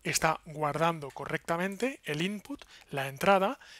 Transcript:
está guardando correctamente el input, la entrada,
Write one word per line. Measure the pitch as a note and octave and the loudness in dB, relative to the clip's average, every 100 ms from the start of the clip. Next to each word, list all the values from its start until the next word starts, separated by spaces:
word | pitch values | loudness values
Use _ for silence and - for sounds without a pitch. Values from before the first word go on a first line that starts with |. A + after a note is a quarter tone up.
está | - D3 D#3+ D#3 - | -2 2 2 2 -4
guardando | D3+ D3+ D3 E3 E3 C#3 | -4 -2 2 2 0 -8
correctamente | - C#3+ D#3+ - E3+ F#3+ G3 B3 C#4+ | -10 -6 -6 -2 -2 -2 -2 -4 -4
el | - D3+ | -4 -2
input, | F3 G#3 - C#4+ - - - | -2 -4 -8 -14 -14 -20 -8
la | C#3+ C3+ | -6 -4
entrada, | C#3 F3+ G3 F#3+ C#4 - | 0 4 6 4 -2 -10